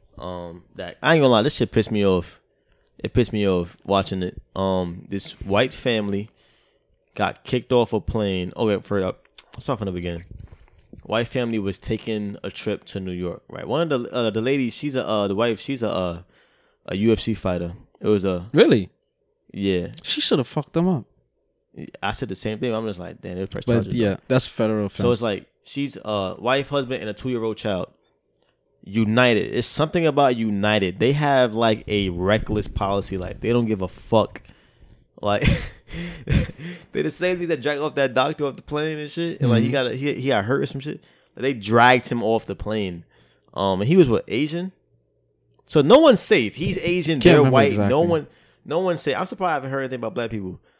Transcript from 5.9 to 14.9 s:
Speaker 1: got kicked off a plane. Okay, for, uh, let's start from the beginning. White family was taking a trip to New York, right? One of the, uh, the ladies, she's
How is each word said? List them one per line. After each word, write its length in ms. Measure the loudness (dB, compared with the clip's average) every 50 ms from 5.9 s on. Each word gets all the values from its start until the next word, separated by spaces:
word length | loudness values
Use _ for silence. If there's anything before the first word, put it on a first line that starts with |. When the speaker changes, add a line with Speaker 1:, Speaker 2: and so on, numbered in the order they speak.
| 0 0 0 -2 -4 -4 -6 -8 _ _ _ _ _ _ _ _ _ _ _ _ _ _ _ _ _
Speaker 1:
got 280 | -4 -2 -2 -4 -6 -6
kicked 280 | -4 -4 -4 -2 2
off 220 | 2 2 2 2 0
a 60 | -4
plane. 540 | -4 -4 -4 -2 -2 -2 -2 -2 -4 -4 -4
Okay, 260 | -2 0 0 0 -2
for, 180 | -2 -2 -2 -2
uh, 100 | -2 -2 -4 -8 _ _ _ -20 -20 _ -18
let's 100 | -10 -6
start 160 | -6 -4 -4
from 80 | -4 -6
the 40 |
beginning. 340 | -6 -6 -6 -6 -8 -8 -10 -16 -18 -20 -20 -20 -20 -20 -20 _ _ _ _ _ -20 -18 -8
White 240 | -4 -2 -2 -2 -2
family 300 | -4 -4 -2 -2 -2 -2
was 220 | -2 -4 -4 -6
taking 580 | -6 -6 -6 -4 -4 -4 -6 -4 -4 -6 -8 -10 -10
a 80 | -10
trip 340 | -10 -8 -6 -6 -6 -6 -8
to 140 | -10 -10 -8
New 120 | -8 -6
York, 300 | -6 -4 -4 -6 -6 -8 -12 -16
right? 180 | -14 -10 -6 -4
One 240 | -2 0 0 0
of 120 | 0 -2 -2
the, 100 | -4 -2
uh, 160 | -2 0 0
the 100 | 0 0
ladies, 340 | 0 0 0 0 0 -2 -4
she's 180 | -6 -6 -4